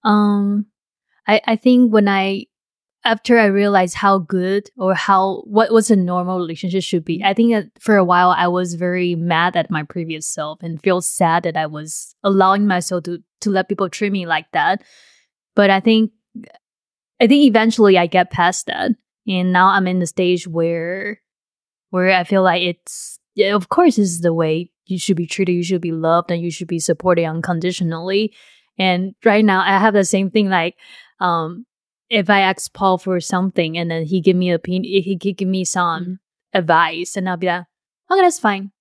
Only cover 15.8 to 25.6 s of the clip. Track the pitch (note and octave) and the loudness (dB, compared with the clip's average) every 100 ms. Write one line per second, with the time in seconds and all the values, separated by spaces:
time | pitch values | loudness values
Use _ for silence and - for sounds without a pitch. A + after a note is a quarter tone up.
15.8 | A3+ A3 A3 _ _ - - _ _ _ | 2 2 0 _ _ -20 -20 _ _ _
16.8 | _ _ _ _ A3+ C#4+ C#4+ A3 A3 A3+ | _ _ _ _ 4 6 6 4 2 4
17.8 | G#3 F#3 F3 F#3 F3+ - F3 F3+ - - | 6 6 4 0 0 0 0 0 -8 -6
18.8 | - A3 _ _ - F#3 F#3 F3+ F#3 G3 | -4 -4 _ _ -6 -2 0 2 4 2
19.8 | F#3 F#3 E3+ - F3+ F3+ F3 E3 E3 E3+ | 0 -2 -2 -2 0 0 -4 -4 -2 -2
20.8 | E3 F#3+ G3+ G#3 _ _ _ _ _ _ | -6 -8 -10 -12 _ _ _ _ _ _
21.8 | _ F#3 F#3 F#3 F3 G3 F#3 F3 F3 E3+ | _ -2 2 2 2 2 2 2 -2 -6
22.8 | - - - - _ - G3 G#3 F3+ - | -12 -16 -16 -20 _ -2 0 0 -2 2
23.8 | F4 A#3 G3 E3+ E3+ E3 D#3+ D#3+ F3 _ | 4 4 0 0 -2 0 0 -2 -6 _
24.8 | _ F#3 - F3 E3 - F#3 F3 | _ -6 -2 -2 -2 -4 -2 -2